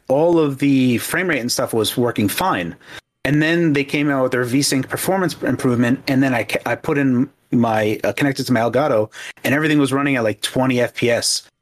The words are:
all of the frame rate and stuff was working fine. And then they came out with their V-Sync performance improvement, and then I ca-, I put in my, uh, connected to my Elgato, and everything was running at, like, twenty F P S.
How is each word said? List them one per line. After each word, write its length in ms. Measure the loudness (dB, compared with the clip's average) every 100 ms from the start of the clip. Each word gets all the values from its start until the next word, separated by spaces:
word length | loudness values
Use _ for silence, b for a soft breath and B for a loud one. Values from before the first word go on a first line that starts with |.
| _
all 300 | 2 4 4
of 200 | 2 0
the 400 | 2 4 4 2
frame 300 | 0 -2 -2
rate 100 | -2
and 120 | -2
stuff 220 | -2 -2
was 240 | 0 -2 0
working 320 | -2 0 -2
fine. 460 | 0 -2 -2 -4 -10 B B _ _
And 160 | 0 2
then 340 | 2 2 2
they 100 | 0
came 260 | 0 -2 0
out 120 | 0
with 80 | 0
their 120 | 0
V-Sync 440 | 0 0 0 -2 -2
performance 520 | -6 -2 0 -2 -4
improvement, 600 | -4 -2 0 2 2 0 0
and 140 | 0
then 120 | 2
I 100 | 0
ca-, 180 | -2 -4 -4
I 80 |
put 240 | -4 -2 0
in 320 | 2 2 -2 _ _
my, 480 | 0 2 2 0 -2
uh, 100 | -4
connected 320 | -2 -4 -4 -2
to 60 |
my 80 | 0
Elgato, 500 | 2 0 2 0 0 B B B
and 100 | -2
everything 240 | 0 2 2
was 140 | 2
running 240 | 0 0 0
at, 80 |
like, 160 | 0 -2
twenty 400 | -4 0 0 2
F 140 | 0
P 160 | 0 0
S. 380 | 0 0 -4 -8 _